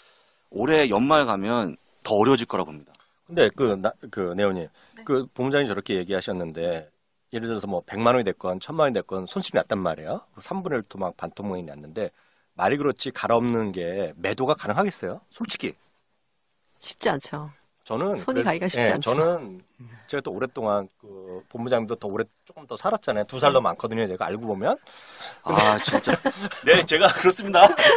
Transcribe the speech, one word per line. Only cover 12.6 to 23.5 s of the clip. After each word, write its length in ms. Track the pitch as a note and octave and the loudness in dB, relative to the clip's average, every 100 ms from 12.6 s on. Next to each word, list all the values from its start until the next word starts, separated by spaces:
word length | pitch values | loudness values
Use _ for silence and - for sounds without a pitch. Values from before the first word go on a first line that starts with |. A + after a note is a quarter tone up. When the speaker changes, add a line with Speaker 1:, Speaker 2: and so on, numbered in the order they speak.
| F#2+ C#3+ | 0 2
Speaker 2:
그렇지 340 | D3 - C3+ | 0 -2 -6
갈아엎는 600 | - G#2+ A#2 A#2+ A#2 G#2+ | -4 0 2 2 -2 -2
게 420 | F#2 E2+ F#2+ E2+ D2+ | -6 -6 -4 -6 -4
매도가 380 | F#2 A2+ C3 D3+ | -6 -2 -2 -2
가능하겠어요? 640 | - A#2 G3+ - F#2 D3 - | -2 -2 -2 -4 -10 -10 -16
솔직히. 440 | - A#3 - G2 - _ _ _ _ _ _ _ _ _ _ | -12 -6 -4 -4 -10 _ _ _ _ _ _ _ _ _ _
Speaker 3:
쉽지 300 | - - A3+ | -20 -4 -2
않죠. 420 | C#3+ - D3 D3+ - _ _ | -2 -4 -12 -12 -18 _ _
Speaker 2:
저는 320 | - A2+ F3+ A3 | -8 -4 -2 -4
Speaker 3:
손이 180 | F#3 B3+ | -2 -2
Speaker 2:
그래-, 80 | |
Speaker 3:
가기가 240 | A3 E3 F#3 | 0 0 -2
쉽지 220 | B2+ A2+ | 2 2
Speaker 2:
예, 40 | |
Speaker 3:
않죠. 180 | C#3+ C3 | 2 0
Speaker 2:
저는 480 | C3+ E3 F3 A2 C3 _ _ A#2+ A#2 - | 2 2 0 -6 -16 _ _ -20 -20 -8
제가 140 | C#3+ | -6
또 100 | - | -6
오랫동안 560 | G2 B2+ B2+ A2 G2+ F#2+ _ | -6 -6 -2 0 0 -2 _
그 440 | G#2 G2 F#2+ F#2 - | -20 -18 -16 -16 -14
본부장님도 460 | A#2 A#2+ A#2+ A2 A#2 | -10 0 0 0 -6
더 120 | G#2 | -6
오래, 160 | G#2 - _ - | -4 -6 _ -20
조금 200 | - C#3 | -20 -14
더 80 | A2+ | -6
살았잖아요. 500 | G3 G#3+ - G#2+ G#2 | -4 -2 -2 -4 -4
두 140 | C3 | 0
살 120 | D3 | 2